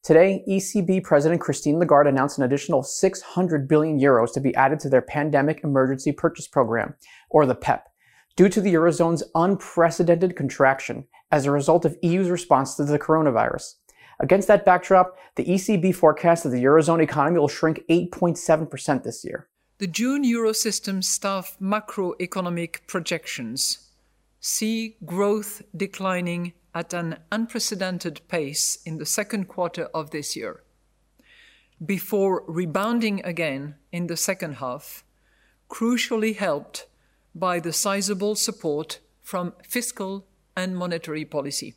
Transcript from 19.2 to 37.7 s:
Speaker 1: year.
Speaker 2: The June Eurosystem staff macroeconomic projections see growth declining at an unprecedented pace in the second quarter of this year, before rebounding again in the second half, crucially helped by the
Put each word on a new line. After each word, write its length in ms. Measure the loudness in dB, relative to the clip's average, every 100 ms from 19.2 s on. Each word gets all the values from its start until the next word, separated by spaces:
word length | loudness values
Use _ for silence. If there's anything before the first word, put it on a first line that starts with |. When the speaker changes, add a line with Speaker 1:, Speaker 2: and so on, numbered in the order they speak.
Speaker 1:
year. 240 | -12 -14 -16 _ _ _
Speaker 2:
The 100 | -8
June 340 | -4 -2 0
Eurosystem 800 | 0 0 0 0 -2 -4 -6 -4
staff 540 | -4 -4 -4 -6 -8 -8
macroeconomic 1300 | -4 -4 -4 -4 -4 -4 -6 -4 -4 -6 -6 -10 -8
projections 1040 | -8 -4 -6 -8 -10 -10 -6 -6 -6 _ _ _ _ _ _
see 580 | -8 -4 -2 -4 -6 _
growth 580 | -10 -2 0 0 -4 -14 -16 -8
declining 760 | -8 -4 -4 -2 -4 -4 -8 _ _ -10
at 180 | -6
an 240 | -6 -6 -8 _
unprecedented 880 | -4 -4 -4 -6 -4 -6 -6 -8 -10 _
pace 500 | -6 -4 -4 -4 -4 -10
in 120 | -10
the 80 | -4
second 420 | -4 -2 -6 -6
quarter 380 | -6 -6 -6 -8
of 240 | -8 -8
this 260 | -10 -8 -10
year, 260 | -10 -14 _ _ _ _ _ _ _ _ _ _ _ _
before 600 | -4 -4 -2 0 2 0 -2
rebounding 720 | -6 -2 -2 -2 0 -2 -4
again 500 | -6 -4 -4 -4 -10 -16 _
in 160 | -8 -6
the 100 | -4
second 380 | -4 -4 -8
half, 480 | -8 -10 -10 -14 -20 _ _ _ _ _ _ _
crucially 680 | -4 -2 -2 -2 -2 -2 -2
helped 500 | -2 -4 -8 -18 -18 _ _ _ _
by 240 | -6 -4 -2
the 140 | -4